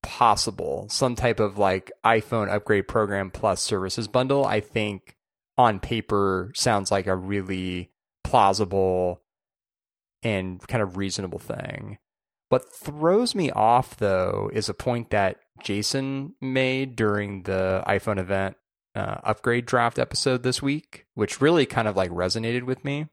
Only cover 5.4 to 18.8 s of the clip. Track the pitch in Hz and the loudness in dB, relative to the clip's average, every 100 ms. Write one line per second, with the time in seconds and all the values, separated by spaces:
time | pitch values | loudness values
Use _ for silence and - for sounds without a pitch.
5.4 | _ - 120 98 - 113 - 101 98 92 | _ 2 2 2 -4 -6 0 0 2 0
6.4 | 90 - 131 107 95 98 95 95 92 101 | -4 -2 2 2 2 -2 0 -4 -2 -4
7.4 | 95 92 92 90 90 _ _ _ - 127 | -4 -6 -4 -6 -10 _ _ _ 2 6
8.4 | 98 95 98 98 92 92 90 90 _ _ | 6 4 0 2 2 2 0 -4 _ _
9.4 | _ _ _ _ _ _ _ _ 117 101 | _ _ _ _ _ _ _ _ -4 -2
10.4 | 92 90 - 120 101 90 98 - 95 - | -4 -10 -4 -2 -2 -4 -6 -4 -8 -10
11.4 | - 110 - - 104 104 _ _ _ _ | -8 -8 -8 -10 -12 -16 _ _ _ _
12.4 | _ 131 - - - 147 160 202 240 196 | _ 0 0 -14 -12 0 4 4 2 0
13.4 | 151 104 110 123 - - 101 95 92 98 | -2 2 4 4 2 -2 0 2 0 -2
14.4 | 98 110 104 98 - 117 113 104 95 - | -2 -4 -4 -4 -4 -4 0 0 0 -2
15.4 | _ _ - 101 104 135 135 139 139 - | _ _ -4 -2 -2 -2 -4 -6 -8 -8
16.4 | 135 131 131 131 135 113 107 104 101 98 | -2 0 2 0 -4 0 0 0 -4 -6
17.4 | 90 95 92 95 - 101 - 98 90 98 | -4 0 0 0 0 0 0 -2 0 -2
18.4 | 98 - _ _ | -2 -6 _ _